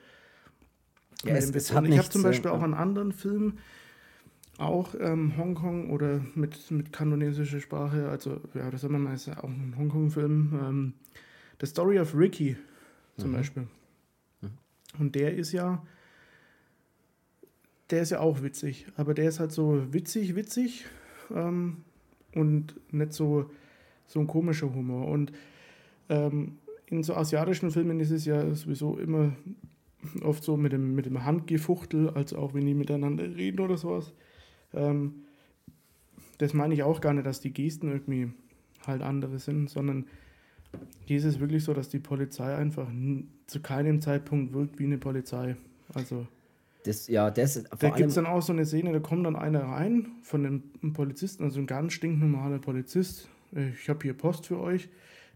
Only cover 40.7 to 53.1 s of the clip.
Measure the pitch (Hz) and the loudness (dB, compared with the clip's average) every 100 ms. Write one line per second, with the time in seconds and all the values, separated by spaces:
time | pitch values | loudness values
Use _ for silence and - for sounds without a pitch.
40.7 | - - - - 143 151 135 147 156 156 | -18 -18 -14 -2 2 2 2 2 0 0
41.7 | 139 131 143 - 139 139 - 131 143 151 | -2 -2 -6 -4 -4 -4 -4 -4 -2 -2
42.7 | 151 123 120 135 135 - - - 147 - | -2 -6 -4 -2 -2 -6 -18 -12 -10 -4
43.7 | 139 151 151 151 143 147 147 127 135 143 | 0 4 4 2 0 2 0 0 -2 -2
44.7 | - 139 139 139 131 127 123 127 123 - | -2 -2 0 -2 -4 -4 -4 -4 -6 -12
45.7 | - - 135 127 123 120 - _ _ _ | -20 -10 -8 -6 -6 -8 -14 _ _ _
46.7 | _ 104 107 - 110 107 107 139 120 - | _ -4 -4 2 4 4 4 2 2 -6
47.7 | - 147 147 151 170 165 180 160 165 156 | 2 4 6 4 4 2 2 2 2 2
48.7 | 156 175 156 156 170 170 - 151 151 131 | 2 2 0 0 0 0 0 2 2 2
49.7 | 135 196 240 226 - - 151 139 139 - | 0 2 2 0 -6 -4 0 0 -2 -6
50.7 | - 156 156 139 139 196 - 147 135 135 | -6 -4 0 -2 -2 -6 -2 -2 -2 -2
51.7 | 135 160 - 165 156 151 135 139 139 139 | -2 -2 -2 0 4 4 4 0 -2 -2
52.7 | 127 127 180 180 | -4 0 0 0